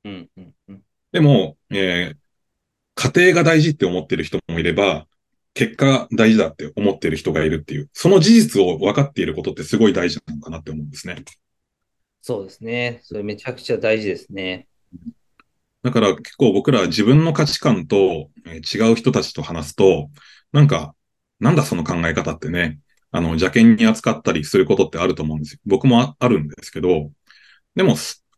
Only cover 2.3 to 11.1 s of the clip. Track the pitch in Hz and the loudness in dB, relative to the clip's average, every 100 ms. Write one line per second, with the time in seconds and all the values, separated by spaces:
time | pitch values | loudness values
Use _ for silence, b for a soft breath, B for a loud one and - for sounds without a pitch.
2.3 | _ _ _ _ _ _ - - 175 180 | _ _ _ _ _ _ -6 -2 2 4
3.3 | 170 160 160 160 147 90 90 - 90 - | 4 4 4 2 0 -2 -2 -4 -6 -4
4.3 | - - 82 82 82 98 78 - _ _ | -8 -6 -4 -2 0 0 -2 -8 _ _
5.3 | _ _ - 113 - 139 135 - 113 110 | _ _ -4 -4 0 0 0 -2 2 4
6.3 | 110 80 - 76 - 101 95 85 78 - | 4 2 -6 -14 -4 -4 -2 -4 -4 -4
7.3 | 78 78 76 - 73 - - 165 196 175 | -2 -2 -4 -6 -12 -12 -2 4 6 8
8.3 | 226 214 101 90 85 95 123 143 - 87 | 6 6 2 0 0 0 0 -2 -2 -6
9.3 | 87 80 76 76 - 110 87 87 76 - | -6 -8 -8 -4 2 2 2 -2 -4 -12
10.3 | 76 80 82 76 76 73 69 90 | -14 -12 -14 -12 -12 -12 -14 -14